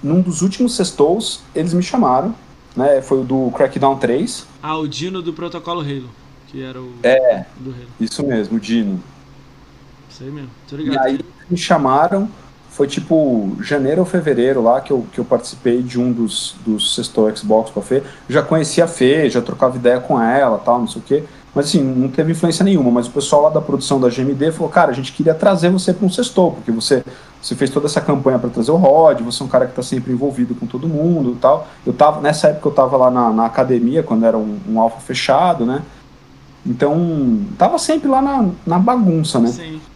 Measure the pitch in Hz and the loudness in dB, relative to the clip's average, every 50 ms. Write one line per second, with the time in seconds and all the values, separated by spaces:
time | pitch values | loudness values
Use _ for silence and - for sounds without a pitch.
0 | - 139 156 180 185 175 165 156 170 196 190 - 247 240 - - 185 - - - | -2 2 2 2 2 0 -2 -2 -2 -4 0 0 -2 -2 0 -2 -4 -4 0 0
1 | 143 151 180 220 214 - - - - - - - 160 175 165 175 180 - - 254 | 2 2 2 0 -2 -6 -8 -10 -14 -10 -6 -6 -4 -2 0 -2 -2 0 0 0
2 | 214 131 127 131 165 214 226 - - - - - _ _ - 120 131 143 143 135 | 2 2 2 2 0 -2 -6 -8 -16 -20 -20 -20 _ _ -6 -2 2 2 2 2
3 | 131 - 139 135 131 123 131 131 131 123 123 - 143 131 - - 135 135 139 131 | 2 0 -2 -2 0 -2 -2 0 0 -2 0 0 0 0 0 0 0 0 0 0
4 | - 117 120 139 202 240 - - - - - - - 151 156 160 156 147 - 120 | -2 -2 0 -2 -2 -4 -8 -12 -16 -18 -20 -14 -8 -8 -6 -4 -6 -6 -6 -8
5 | 156 185 190 185 170 170 156 156 170 170 170 170 156 175 170 175 151 143 143 135 | -8 -8 -8 -6 -8 -8 -8 -8 -10 -10 -10 -10 -10 -8 -6 -6 -6 -6 -8 -10
6 | 127 120 110 - - - - - - - - 135 131 131 131 127 127 127 123 120 | -10 -14 -20 -20 -20 -20 -20 -20 -20 -18 -14 -14 -14 -12 -14 -14 -16 -16 -16 -4
7 | 117 120 131 131 131 127 110 95 92 - - - 127 131 127 123 120 120 - - | 0 2 2 4 4 4 2 0 -4 -12 -16 -14 -14 -14 -12 -14 -16 -20 -8 -6
8 | 110 110 - - 143 139 127 113 104 92 113 113 104 107 113 117 110 101 95 90 | -6 -6 -4 -4 -4 -2 -2 -2 -2 -2 -4 -4 -2 -2 -2 0 0 0 -4 -6
9 | - - - - - - - - - - - - - - - - - - - - | -8 -12 -20 -20 -20 -20 -20 -20 -20 -20 -20 -20 -20 -20 -20 -20 -20 -20 -20 -20
10 | - - - - 127 135 143 147 135 123 113 - - - 143 139 156 135 139 139 | -20 -20 -20 -18 -16 -14 -14 -14 -14 -16 -18 -20 -20 -16 -12 -8 -6 -4 -2 0
11 | 135 131 135 139 - - - - - - 180 175 - - 180 160 139 131 131 143 | 0 0 0 -2 -6 -12 -18 -20 -6 -4 -4 -4 0 2 2 2 4 2 4 4
12 | 160 175 196 196 202 220 - - - - - - - - - - 143 139 139 - | 2 2 2 -2 -2 -4 -8 -14 -20 -20 -20 -20 -20 -20 -2 -2 -2 -2 -2 -8
13 | - - 165 160 151 139 123 113 104 95 104 - - - 147 143 135 131 151 175 | -2 0 2 2 2 2 2 0 0 -2 -6 -6 -6 -4 -2 -2 0 0 0 0
14 | 185 180 - 180 156 156 131 117 120 131 135 131 113 117 120 135 - - 143 127 | 0 0 0 -2 0 0 0 2 2 2 2 2 2 2 2 2 0 -2 -2 -2
15 | 110 - - - 117 - 127 117 - - - - - 127 117 127 123 123 123 123 | -2 -6 -6 -8 -2 0 -2 -2 -2 -6 -16 -4 -2 0 0 0 -2 -2 -2 -2
16 | 123 127 120 117 113 107 - - - - - - - 113 107 104 - - - - | 0 0 0 0 -2 -2 -4 -6 -8 -8 -12 -8 -4 -2 -2 0 0 -2 -2 -4
17 | 117 - - - 110 107 104 - - 104 110 110 113 - - 107 98 - 131 139 | -6 -4 0 2 2 2 0 -4 0 2 2 2 2 0 -6 -8 -4 0 -2 -2
18 | 139 - - - - - 120 151 147 - 160 160 156 - - - 175 170 - - | -2 -4 -18 -20 -10 -2 -2 -2 0 2 0 0 0 0 2 0 0 0 2 2
19 | 127 127 143 160 156 127 - 123 117 - 110 - - 127 127 127 120 120 123 123 | 2 4 4 4 2 0 0 -2 -4 -4 -2 0 0 0 0 2 2 2 2 2
20 | 127 - - 123 113 113 127 139 139 123 113 - - - 120 120 117 107 - 113 | 0 -2 0 0 2 2 2 2 2 2 0 0 2 0 0 2 0 -4 -6 -10
21 | 104 - 135 147 156 151 - - - - - 143 143 147 - 160 139 131 131 127 | -4 -2 -2 -2 -2 -4 -18 -20 -20 -6 -4 -2 -2 2 2 2 2 2 0 0
22 | 131 131 - - 156 160 165 160 - 170 160 - 190 196 196 165 135 123 120 123 | -2 0 0 0 0 0 0 0 0 -2 0 2 2 2 4 4 4 2 2 2
23 | 117 120 - 143 135 - - 147 147 156 156 156 151 - 143 135 131 - 143 135 | 0 -2 -4 -4 -2 2 2 4 4 4 2 0 -2 -2 -4 -4 -2 -2 0 2
24 | 127 123 117 131 131 139 139 135 143 160 160 - 170 151 - 165 170 151 123 131 | 2 0 0 0 -2 -2 -2 0 -2 -2 -2 -2 -6 0 2 4 4 4 2 -4
25 | 135 - - - 147 165 156 160 - 208 196 170 165 175 185 185 185 - 180 - | -6 -10 -6 -2 0 0 2 2 2 2 2 2 2 2 0 2 0 -2 -2 0
26 | 208 185 - - 247 - - 190 180 165 - - - - 113 113 - - 143 123 | 0 -2 0 -2 -4 -2 2 2 2 2 0 -4 -6 -4 -4 -4 0 0 0 0
27 | - - - - - - - - - - 120 - 139 131 - 147 143 147 - 151 | 0 -6 -18 -20 -20 -20 -20 -16 -10 -8 -4 -2 -2 -2 0 -2 -2 -2 -4 -2
28 | 143 - 147 135 135 135 131 123 117 120 - 117 113 127 156 175 185 - 143 156 | -2 0 -2 0 2 0 0 0 -2 -4 -4 -2 0 2 2 4 6 6 6 8
29 | 165 156 139 123 113 120 120 - 139 131 - 127 127 123 - - 123 - - 131 | 6 6 4 4 -2 -6 -6 -6 -6 0 2 2 2 0 -2 -8 -6 -4 -6 -6
30 | 127 131 127 117 135 143 131 120 123 120 120 - - - - - 143 165 160 147 | -4 -4 -4 -2 -2 -4 -2 -2 -4 -4 -4 -8 -8 -8 -8 -6 -4 -2 -2 0
31 | 156 170 175 165 135 123 123 120 - 127 147 156 - - - - - 127 120 - | 2 2 2 2 0 -2 -2 2 2 2 2 2 0 -10 -18 -10 -6 -6 2 4
32 | 147 151 147 147 143 147 151 151 - 151 151 151 - 147 139 - 131 127 135 131 | 4 4 4 2 0 0 0 2 2 2 2 2 -4 0 2 2 2 4 4 4
33 | 127 127 127 123 120 117 110 110 117 113 - - 131 127 131 120 117 120 139 160 | 4 4 4 4 2 2 2 2 0 0 2 0 0 2 2 2 2 2 0 0
34 | 151 - 117 110 113 113 113 110 107 107 104 101 95 101 110 110 113 113 - - | 0 0 0 2 2 2 2 2 -2 -4 -6 -8 -6 -4 0 2 2 0 0 -6
35 | - - 131 123 - - 135 139 175 180 170 160 120 117 127 143 156 - - - | -10 -8 -6 -4 0 2 2 2 4 2 2 0 0 -2 -2 -4 -6 -10 -18 -20
36 | - - - - - - - - - - - - - - 120 120 151 143 151 165 | -20 -20 -20 -20 -20 -20 -20 -20 -20 -20 -20 -12 -8 -6 -2 0 0 2 2 2
37 | 175 170 160 151 135 123 113 107 101 - - - 175 226 349 320 - - 311 320 | 0 0 0 0 2 2 2 0 0 -4 0 2 2 2 2 0 0 0 -2 0
38 | 302 277 262 262 269 277 277 269 220 185 175 - - 170 170 180 190 240 254 247 | 0 0 2 2 2 0 0 0 0 0 -2 -4 -4 -2 0 2 2 2 2 2
39 | 220 185 165 160 156 156 - 123 117 117 - - 170 160 156 156 151 - - | 2 2 2 0 -2 -2 0 0 0 0 -2 -6 -12 -12 -12 -14 -14 -18 -20